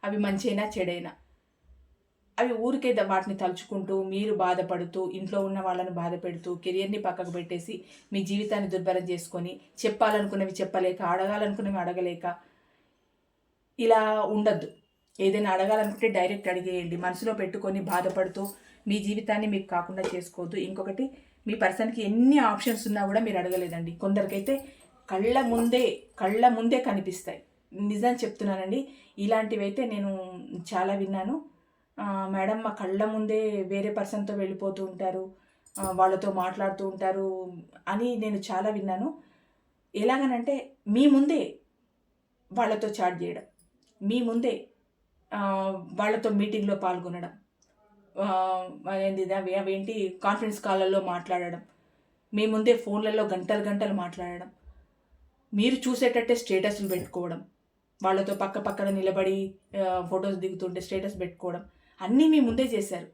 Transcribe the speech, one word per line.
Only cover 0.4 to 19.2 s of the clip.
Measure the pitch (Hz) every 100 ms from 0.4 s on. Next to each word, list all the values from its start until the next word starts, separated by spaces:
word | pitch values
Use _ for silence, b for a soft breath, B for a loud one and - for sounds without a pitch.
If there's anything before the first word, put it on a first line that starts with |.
| 240 202 214 214
చెడైనా, | 180 175 170 - _ _ _ _ _ - _ _ _ _ _ -
అవి | 247
ఊరికే | 226 240 269 254
ద-, | 214
వాటిని | 196 190 196 196
తలుచుకుంటూ | 185 180 - 196 180 196
మీరు | 190 196 214
బాధపడుతూ, | 185 185 180 175 175 175 185 185
ఇంట్లో | 190 190 202
ఉన్న | 196 196
వాళ్ళని | 190 180 185
బాధ | 175 170 175
పెడుతూ, | 175 165 180
కెరీర్ని | 170 185 185 196 214
పక్కకు | 190 180 180
పెట్టేసి | 170 170 175 170 185 B B B
మీ | 196
జీవితాన్ని | 185 202 208 208 190
దుర్భరం | 185 180 185 175
చేసుకొని, | 175 - 180 175 - B - 220
చెప్పాలనుకున్నవి | 208 220 214 202 196 190
చెప్పలేక, | 190 190 190 180 180
అడగాలనుకున్నవి | 180 185 190 208 208 196 202 190
అడగలేక | 175 180 180 170 180 175 b b b b b _ _ _ _ _ _ _ _ -
ఇలా | 226 220 214 214
ఉండద్దు. | 202 214 214 - 143 - _ _ _ -
ఏదైనా | 196 202 208
అడగాలనుకుంటే | 185 196 214 208 202 226
డైరెక్ట్ | 196 185 202 196
అడిగేయండి. | 180 180 180 170 175
మనసులో | 180 180 220
పెట్టుకొని | 202 190 196 196 196
బాధపడుతూ | 170 175 185 190 185 190 196 - B B -
మీ | 208
జీవితాన్ని | 202 208